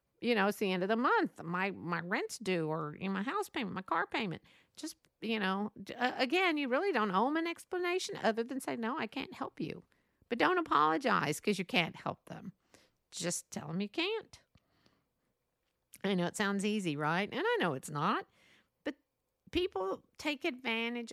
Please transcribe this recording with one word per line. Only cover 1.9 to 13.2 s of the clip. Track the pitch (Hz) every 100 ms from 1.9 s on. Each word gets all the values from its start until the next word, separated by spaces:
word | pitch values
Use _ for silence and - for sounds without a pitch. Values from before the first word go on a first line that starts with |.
| 165
rent's | 170 240 427 -
due | 190 175 156
or, | 160 151 -
you | 190
know, |
my | 190
house | 226 403 370
payment, | 320 196
my | 185
car | - 330 392
payment. | 311 208 - - _ _ -
Just, | 320 - _ -
you | 220 220
know, | 196 190 208 -
d-, | 196
uh, | 240 254 247
again, | 254 349 370 302
you | 269
really | 262 403
don't | 262 214
owe | 185 254
'em | 311
an | 339
explanation | 330 - 370 349 359 - 370
other | 214 220
than | 233 262
say, | - 247
"No, | 226 311
I | 226
can't | 269 -
help | 254 - -
you." | - - - _ _ _ -
But | 240
don't | 311 359
apologize | 320 294 311 320 262 180 147 151
'cause | - 196
you |
can't | 185 208 156 -
help | - - -
them. | 170 - - _ - _ _ _
Just | -